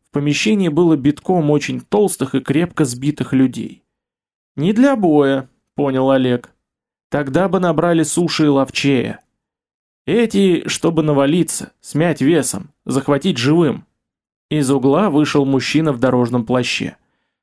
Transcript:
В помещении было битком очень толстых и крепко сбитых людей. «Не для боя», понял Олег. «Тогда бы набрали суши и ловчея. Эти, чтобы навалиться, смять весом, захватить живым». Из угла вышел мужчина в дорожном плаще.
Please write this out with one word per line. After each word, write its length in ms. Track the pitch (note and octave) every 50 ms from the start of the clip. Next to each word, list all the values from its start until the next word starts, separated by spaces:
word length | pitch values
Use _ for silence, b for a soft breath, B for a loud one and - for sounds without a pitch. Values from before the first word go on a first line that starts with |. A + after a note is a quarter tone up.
| _
В 80 | _
помещении 580 | - D3 C#3+ D3 C#3+ - - G#3+ A3 G3+ F#3+ E3+
было 280 | D3 D#3 F3+ E3+ D#3+
битком 540 | C#3 B2+ D3 C#3+ - - - F#3 F3 D#3 D3
очень 300 | D3 D3 D3 - C3 B2
толстых 540 | - - - - - - - - C#3 C3+ -
и 60 | C3+
крепко 440 | C3 - C#3 D3+ F3 F3 - - D#3
сбитых 480 | B2+ B2 B2 C3+ D3 D3 - C3+ - -
людей. 500 | C3 C3 B2 A#2 - A2+ - - - _ _ _ _ _ _ _ _ _ _ _ _ _ _ -
«Не 200 | - C#3+ F3+ G#3+
для 220 | G#3+ B3+ C#4+ C#4
боя», 520 | A3+ G3 E3+ D3+ D3 C#3+ C#3 C3+ C3+ B2+ - _ _ _ _ _
понял 360 | - C#3+ C#3 C3 C3 C3 C3
Олег. 420 | C3+ C3+ C3 B2+ B2 A#2+ - - _ _ _ _ _ _ _ _ _ _ _ -
«Тогда 400 | - C#3+ D3 C3+ C3 E3 F#3 F#3+
бы 100 | F3 F#3+
набрали 440 | F3+ F3 D#3+ D3 D#3+ F3 E3+ E3 D#3+
суши 420 | D#3 - E3+ F3 D#3+ - - D#3
и 40 | D3
ловчея. 720 | C#3+ C3+ C3+ C3 - - - C#3 C#3 B2 A#2 A2 A2 - _ _ _ _ _ _ _ _ _ _ _ _ _ _ _ _ _
Эти, 640 | - E3 A#3 A#3 A3+ - G3 G3 F#3+ F3 D3 - -
чтобы 340 | - - - E3 E3 D#3 D#3
навалиться, 720 | D3+ D3 C#3 C#3 C#3 D#3 F3+ D#3+ - - - - - _ _
смять 400 | - - - D3 E3 F3 D3+ -
весом, 500 | C3 C#3 E3+ E3 D3 - - F#2+ - - _ _ -
захватить 540 | - B2+ C3+ C3+ - C#3+ C#3 - F#3+ E3 B2
живым». 480 | A#2 C#3 D3+ F3 E3+ D3 - - - _ _ _ _ _ _ _ _ _ _ _ _ -
Из 200 | D3+ D3+ C#3+ B2+
угла 380 | C#3 C3+ B2 C#3 C#3 E3 G#3 G3+
вышел 380 | C#3+ D3 D3+ D3 - D3 C#3
мужчина 460 | C3+ C3+ C3 A#2+ - - D3 D#3+ D#3 C3+
в 80 | A#2+
дорожном 440 | B2 C3 B2 B2 B2 A#2 A#2+ B2 A2+
плаще. 540 | A2+ B2 B2+ B2 B2 - - - - - _ _ _ _ _ _ _ _ _